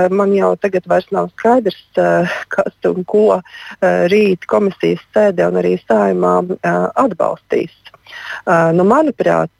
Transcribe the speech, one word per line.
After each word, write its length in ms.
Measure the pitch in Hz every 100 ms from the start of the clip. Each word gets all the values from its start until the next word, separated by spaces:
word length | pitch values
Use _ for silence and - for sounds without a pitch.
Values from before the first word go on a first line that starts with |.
| 180
man 260 | 196 202
jau 220 | 196 185 180
tagad 300 | 202 185 180
vairs 220 | 175 -
nav 160 | 185 175
skaidrs, 520 | - 226 254 208 - _
ā, 320 | - 175 170 175 - -
kas 420 | - 196 - 180
un 160 | 175
ko, 220 | 180 208 214 190
ā, 580 | - - - - 185 180 175
rīt 420 | 208 202 180 -
komisijas 560 | 214 196 - 170 170 -
sēdē 400 | 214 208 175 175
un 80 | 180
arī 160 | 180 185
Saeimā, 600 | - 220 - - 90 -
ā, 340 | 180 - 175 170 90 -
atbalstīs. 800 | 262 170 - - - - 170 _ - - - - - - -
Ā, 240 | 170 165
nu, 160 | 170 190
manuprāt, 640 | 277 311 - 170 165 160